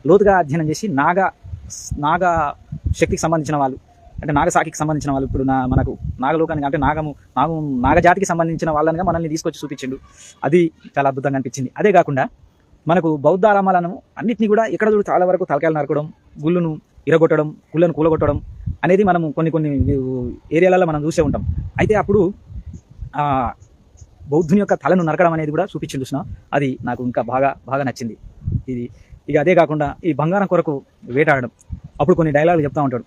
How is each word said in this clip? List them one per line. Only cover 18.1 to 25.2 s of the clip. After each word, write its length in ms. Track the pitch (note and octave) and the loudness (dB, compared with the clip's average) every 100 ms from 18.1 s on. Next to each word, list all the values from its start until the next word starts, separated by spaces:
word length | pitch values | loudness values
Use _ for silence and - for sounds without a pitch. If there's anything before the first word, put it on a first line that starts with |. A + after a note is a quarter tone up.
| D#3 D3+ D3 - - - - | 2 0 -2 -8 -12 -10 -4
అనేది 200 | D3+ F#3 | 2 4
మనము 260 | G#3 F3 D#3+ | 4 2 0
కొన్ని, 200 | C#3 D#3+ | -2 0
కొన్ని 200 | D#3+ D3+ C#3 C3 C#3 B2+ B2+ B2 - - | 0 -2 0 0 0 -2 -4 -6 -10 -2
ఏరియాలలో 340 | D#3 F#3 F#3 F3 | 2 4 4 2
మనం 180 | D3+ | 0
చూసే 180 | D3+ E3 | -2 0
ఉంటాం. 240 | D3 A#2+ - - - - | 0 -2 -4 -6 -6 -4
అయితే 160 | E3+ | 0
అప్పుడు 380 | G#3+ F#3 G#3 F3+ G#3 - - - - _ - - D#3 | 0 2 2 0 -2 -16 -16 -16 -20 _ -16 -10 -4
ఆ 360 | D3 C3 A#2 - - _ _ _ - _ - | -2 0 -2 -6 -20 _ _ _ -20 _ -2
బౌద్ధుని 300 | D3 D#3+ G3 | -2 2 0
యొక్క 160 | F#3+ | 2
తలను 280 | F#3+ C#3+ F#3 | 0 2 2
నరకడం 300 | E3 D3+ | 2 2